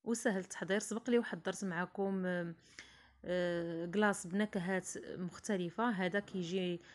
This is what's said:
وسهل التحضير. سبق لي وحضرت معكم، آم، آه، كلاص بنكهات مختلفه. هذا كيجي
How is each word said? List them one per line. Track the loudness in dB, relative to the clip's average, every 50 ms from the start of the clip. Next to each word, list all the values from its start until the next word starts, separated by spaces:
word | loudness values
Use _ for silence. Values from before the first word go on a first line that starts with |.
| 2
وسهل | 2 0 4 4 2 2 2
التحضير. | -2 -4 -6 -6 0 2 2 2
سبق | 2 0 -4 -2 0 4
لي | 4 4
وحضرت | 4 2 -6 -4 -4 -4 -2 -2 -4
معكم، | -2 0 -2 -2 -2 -2 -2 0 0 2 0 0
آم، | 0 0 0 -2 -4 -6 -10 -16 -20 -18 -18 -18 -18 -20 -20 -20 -20 -20 _ -4
آه، | -2 0 2 2 2 0 0 0 -2 -2 -4 -4
كلاص | 0 2 4 4 4 4 0 -4
بنكهات | -2 0 0 0 2 0 -2 0 2 0 0 -2 -4 -10
مختلفه. | -10 -10 -8 -8 -6 -6 -6 -8 -8 -4 -2 0 0 0 -2 0 0 0 2
هذا | 2 2 0 2 2 0
كيجي | -2 0 -4 -4 -2 0 0 0 0 0 -2 -4 -6 -16 -20